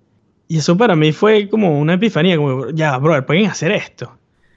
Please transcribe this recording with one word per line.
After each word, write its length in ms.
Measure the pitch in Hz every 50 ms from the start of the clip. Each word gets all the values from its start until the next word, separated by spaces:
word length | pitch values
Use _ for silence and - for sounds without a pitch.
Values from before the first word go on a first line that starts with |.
| _ _ _ _ _ _ _ _ _
Y 120 | - 165 156
eso 180 | 143 - 170
para 180 | 185 247 226 175
mí 160 | 156 151 156
fue 380 | 151 - 202 214 214 208 208 196
como 280 | 214 220 208 175 147
una 180 | 143 147 160 180
epifanía, 420 | 180 226 226 - 151 160 190 175
como, 320 | 151 147 139 127 131 127 117
"Ya, 280 | 160 156 160 151 131
brother, 280 | 127 139 165 165 139 131
pueden 220 | - 147 180 220
hacer 260 | 180 - - 156 165 214
esto". 440 | - - - _ - - - - _ _ _ _ _ _ _ _